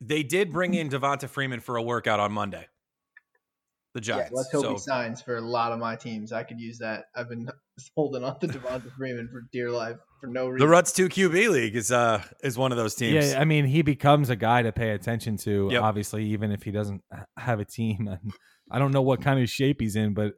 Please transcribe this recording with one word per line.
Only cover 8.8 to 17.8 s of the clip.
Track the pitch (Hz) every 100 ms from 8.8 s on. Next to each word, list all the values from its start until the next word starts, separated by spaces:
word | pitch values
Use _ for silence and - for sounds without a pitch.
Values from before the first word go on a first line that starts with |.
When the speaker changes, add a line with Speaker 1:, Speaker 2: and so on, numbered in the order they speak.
| 123 131
Speaker 2:
Freeman | 131 120 117
for | 127 117
dear | 127 120
life | 120 113 117 _ _
for | 131
no | 127 127
reason. | 127 143
Speaker 1:
the |
Ruts | 170 170
two | - 185
Q | - 185
B | 170 226
League | 151 117 117
is, | 113
uh, | 123 117 107 - -
is | 139 120
one | 131
of | 120
those | 110 -
teams. | 117 151 143
Speaker 3:
Yeah, | 135
I | 160
mean, | 151 139
he | 151
becomes | 147 135 143 147 131
a | 110
guy | 110 123
to | 113
pay | - 113
attention | 104 - 117 117 104
to, | 110 101 98
Speaker 1:
Yep. | 120
Speaker 3:
obviously, | 110 104 101 107 107
even | 107 107
if | 101
he | -
doesn't | 104 104 98 -
h-, | 92 101 -
have | 123 110
a | 101
team. | -